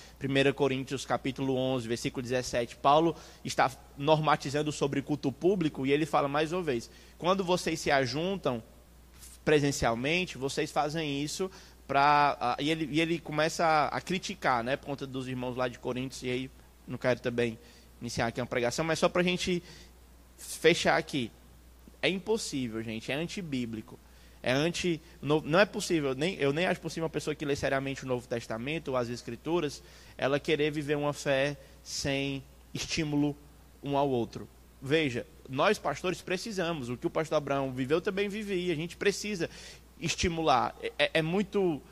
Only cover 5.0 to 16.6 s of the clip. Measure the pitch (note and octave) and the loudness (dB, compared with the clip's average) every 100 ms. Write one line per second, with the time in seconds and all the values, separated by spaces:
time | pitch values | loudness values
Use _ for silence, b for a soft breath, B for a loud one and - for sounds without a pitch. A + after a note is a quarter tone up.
5 | B2 D3 C#3 - F3 G3 D3+ - C3+ D3 | -2 -2 -2 2 2 4 0 0 2 2
6 | D#3 D3 C#3 C#3+ D#3 F3+ D#3+ A#2+ - B | 4 2 2 0 0 -2 -2 -2 -4 B
7 | B B E3 G3 F3 F3+ F3 D#3+ E3+ C3+ | B B 0 2 2 0 0 -2 2 4
8 | B2+ C#3 F3+ G3 C#3+ A#2 - - - - | 4 0 -2 -2 -2 -4 -8 -20 -20 -20
9 | - - - - - D3+ C#3+ C3+ B2 A#2 | -20 -20 -20 -6 4 4 4 2 0 2
10 | C#3 F3 F#3 B2 C3+ - D#3 D#3+ D3 E3 | 0 0 -2 -4 -4 -2 -2 0 -2 -2
11 | D#3 C#3 D3 - F#3 B B B - C3+ | -2 -2 -4 -4 -6 B B B 0 4
12 | C#3+ D3 C#3+ - B2 - C#3+ D#3+ D#3 D3 | 6 6 4 2 -2 0 0 0 0 0
13 | E3 E3 - D3+ D#3+ - E3 D#3 C3 C3 | 0 -2 -2 0 0 2 4 4 2 -2
14 | - F#3 - F#3+ D3+ B2 A#2 C#3+ - C#3 | -4 -4 -4 -2 2 2 0 -4 -4 -8
15 | C#3 C3+ B2+ B2+ B2+ B2 B2+ A#2 B2+ B2 | -6 -8 -6 -6 -6 -2 -4 -4 -6 -4
16 | C3 - B2+ B2+ C3 - | -6 -6 -4 -4 -6 -14